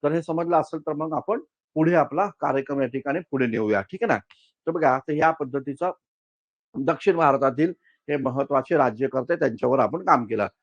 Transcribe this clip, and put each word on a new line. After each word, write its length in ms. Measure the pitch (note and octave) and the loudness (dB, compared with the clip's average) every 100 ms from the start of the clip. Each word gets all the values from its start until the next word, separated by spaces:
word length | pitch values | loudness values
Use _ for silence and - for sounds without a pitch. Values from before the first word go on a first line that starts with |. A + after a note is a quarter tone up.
तर 100 | D3 | 0
हे 100 | E3 | -2
समजलं 340 | D#3+ D#3+ E3+ E3+ | -2 -4 2 0
असेल 200 | D3+ D#3+ | 0 -8
तर 120 | D#3 | -8
मग 220 | D3 D#3+ | -6 -4
आपण 260 | D#3 - A3+ - _ _ | -6 -4 -6 -6 _ _
पुढे 200 | D#3 D#3+ | 0 4
आपला 320 | F3 C#3+ D3+ G3+ | 4 2 0 -4
कार्यक्रम 540 | - D3 C3+ C#3 C#3 | -2 -2 -2 -2 -4
या 80 | C3 | -2
ठिकाणी 300 | C3 C#3+ D#3 F#3 | -4 -4 -6 -4
पुढे 160 | C3+ B2 | -2 0
नेऊया, 340 | A2+ G#2+ G#2 | 0 0 0
ठीक 220 | G2 F#3 | -2 -6
आहे 100 | A3+ | -2
ना? 60 | A2 _ - _ _ - | -2 _ -20 _ _ -6
तर 40 | |
बघा, 280 | E3+ D3+ B2+ | 0 2 2
तर 140 | - | -2
ह्या 180 | D3+ D#3+ | 0 0
पद्धतीचं 600 | D#3+ C#3 C#3 C3+ C3+ F3+ - _ _ _ _ _ _ _ A#2+ | 0 -4 -6 -6 -6 -6 -6 _ _ _ _ _ _ _ -6
दक्षिण 380 | C#3 E3 - E3+ | -2 0 2 4
भारतातील 560 | D#3 C3+ C3+ B2 E3 F3 _ _ - | 4 4 2 2 -2 -2 _ _ -6
हे 80 | D3 | -2
महत्वाचे 600 | C3 B2+ C#3 C#3 C3 E3 | -2 -2 0 0 2 2
राज्यकर्ते, 600 | C3 A2 C3+ C3 A#2+ E3+ | 2 2 -4 -4 -4 0
त्यांच्यावर 420 | C#3 A2+ B2+ C3 | 0 0 0 2
आपण 260 | - F3+ | 2 0
काम 220 | F#3 C#3+ A2 | 2 2 2
केलं. 220 | A2 G2 _ | -2 -4 _